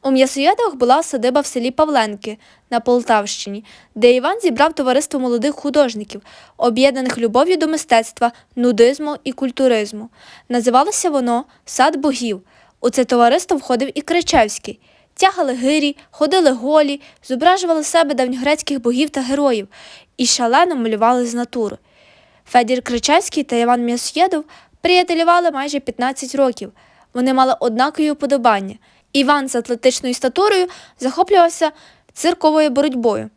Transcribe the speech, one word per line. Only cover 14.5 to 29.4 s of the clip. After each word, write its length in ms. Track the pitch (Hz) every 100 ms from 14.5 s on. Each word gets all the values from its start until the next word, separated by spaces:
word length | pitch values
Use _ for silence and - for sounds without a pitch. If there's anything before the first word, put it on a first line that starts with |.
| - - - _ _ _
Тягали 380 | - 381 370 294
гирі, 440 | 247 254 302 294 285 _
ходили 400 | - 294 370 320
голі, 500 | 254 247 311 294 285 - _ -
зображували 520 | 254 320 381 359 320
в 60 | 294
себе 280 | 339 311
давньогрецьких 680 | 262 254 247 269 302 - 277
богів 280 | 233 247 294
та 100 | 277
героїв 480 | 254 277 285 233 196 - - - _ _
і 100 | 247
шалено 500 | - 240 262 359 302
малювали 500 | 226 220 226 247 240
з 80 |
натури. 420 | 233 240 247 214 208 _ _ _ _ _ _ _
Федір 340 | 247 233 254
Кричевський 600 | 247 240 226 311 403 -
та 140 | 277 240
Іван 280 | 233 247
М'ясоєдов 600 | 240 240 - - 370 339 311 - _ _
приятелювали 680 | 330 359 359 330 330 349 349
майже 300 | 294 285 285
п'ятнадцять 540 | 269 233 247 262 254
років. 380 | 269 269 233 190 _ _ _ _
Вони 200 | 247 247
мали 220 | 262 262 262
однакові 500 | 240 226 269 302 302
уподобання. 640 | 294 277 277 233 208 190 208 _ _ _
Іван 360 | 277 269 294